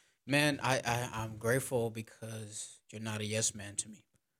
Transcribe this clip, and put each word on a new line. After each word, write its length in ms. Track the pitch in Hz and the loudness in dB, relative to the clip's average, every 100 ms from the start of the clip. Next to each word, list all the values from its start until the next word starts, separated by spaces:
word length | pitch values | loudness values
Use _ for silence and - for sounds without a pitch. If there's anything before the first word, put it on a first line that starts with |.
| _ _ - | _ _ 2
Man, 320 | 143 147 143 | 4 6 4
I, 180 | 123 131 117 | 2 2 2
I, 240 | 117 123 113 | 0 0 -4
I'm 140 | 110 110 | -6 -2
grateful 520 | 117 131 131 123 117 | 2 2 2 0 0
because 880 | 110 107 - 113 110 107 107 - - - | -2 -10 -12 -10 -10 -10 -10 -12 -14 -16
you're 100 | 110 | -8
not 200 | 110 107 | -6 -4
a 40 | 107 | 0
yes 280 | 107 113 | 2 0
man 220 | 104 101 101 | -2 -6 -6
to 140 | 113 | -6
me. 140 | 104 _ _ _ _ | -10 _ _ _ _